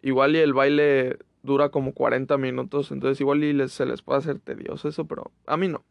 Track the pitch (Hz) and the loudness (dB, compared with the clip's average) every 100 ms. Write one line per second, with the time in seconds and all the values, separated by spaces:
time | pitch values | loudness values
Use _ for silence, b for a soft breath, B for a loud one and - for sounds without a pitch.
0 | 135 131 139 160 151 135 139 147 147 139 | 0 2 4 4 4 4 4 4 4 4
1 | 127 - - _ 135 139 143 143 131 - | 0 -4 -12 _ -2 2 2 0 -4 -2
2 | 127 123 135 143 131 127 127 143 139 139 | 0 0 0 0 0 -4 -4 -4 -4 -4
3 | 131 135 139 147 147 143 131 - 127 120 | -2 0 2 2 2 0 -2 -2 -4 -4
4 | - 139 156 139 - - - 151 147 156 | -2 -2 -2 -8 -8 -10 -8 -6 -6 -6
5 | 156 - - _ - 156 190 156 _ | -8 -8 -12 _ -6 -2 -2 -4 _